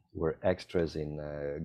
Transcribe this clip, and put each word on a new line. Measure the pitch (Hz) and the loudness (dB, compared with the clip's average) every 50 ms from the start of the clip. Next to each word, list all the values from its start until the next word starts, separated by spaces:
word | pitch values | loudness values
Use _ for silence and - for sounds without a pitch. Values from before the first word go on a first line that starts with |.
| _ _ | _ _
We're | - 87 82 80 - - | -4 0 0 0 0 2
extras | - 92 90 - - - - 90 82 73 80 | 2 2 2 2 0 0 2 2 2 2 0
in, | 80 76 76 76 76 | -2 -4 -4 -4 -6
uh, | 73 73 73 73 71 71 71 78 | -6 -6 -6 -4 -4 -4 -4 -4